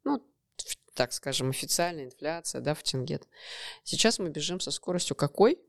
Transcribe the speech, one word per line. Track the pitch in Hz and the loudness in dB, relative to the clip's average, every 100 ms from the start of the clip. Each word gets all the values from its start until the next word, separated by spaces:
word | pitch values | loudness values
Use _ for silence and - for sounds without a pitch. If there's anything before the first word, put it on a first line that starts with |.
ну, | - 277 - _ _ - | -2 -2 -2 _ _ -14
в-, | - - _ - | -10 -12 _ -2
так | 123 | -2
скажем, | - 139 131 131 | -2 -4 0 0
официальная | 131 139 - 175 165 131 | -2 -2 0 0 -2 -10
инфляция, | - 147 165 - 127 | -8 -6 -6 -6 -4
да, | 131 | -2
в | 151 | -2
тенге, | - 131 131 143 - - - - - - | -2 -4 -2 -6 -8 -20 -16 -12 -12 -12
сейчас | - - 226 226 | -6 2 4 4
мы | 175 | -2
бежим | 147 156 180 | -4 -4 -4
со | - | -4
скоростью | 180 - 180 - - | -6 -2 -2 -2 0
какой? | 147 - 220 349 | 2 8 6 6